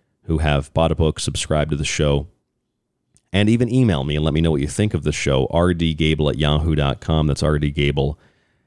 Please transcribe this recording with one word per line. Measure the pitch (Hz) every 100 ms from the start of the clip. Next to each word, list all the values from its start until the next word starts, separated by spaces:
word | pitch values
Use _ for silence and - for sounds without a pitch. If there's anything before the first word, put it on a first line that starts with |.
| _ _
who | - 80
have | 78 71 -
bought | 80 82
a |
book, | 80 80 -
subscribed | - - - 78 73
to | 73
the | 73
show, | - 76 71 73 _ _ _ _ _ _ _ _ _ _
and | 95 104
even | 117 120
email | 127 117 76
me | 69
and | 73
let | 78
me | 73
know | 82
what | 76
you | 76
think | - 107
of | 80
the | 76
show, | - - 67 65
R | 82 90
D | 85 82
Gable | 76 78 78 76
at | 64
yahoo | 76 76 80
dot | 76 69 -
com. | - 80 76
That's | 71
R | 76 73
D | 73
Gable | 71 71 71 71 76 _ _ _ _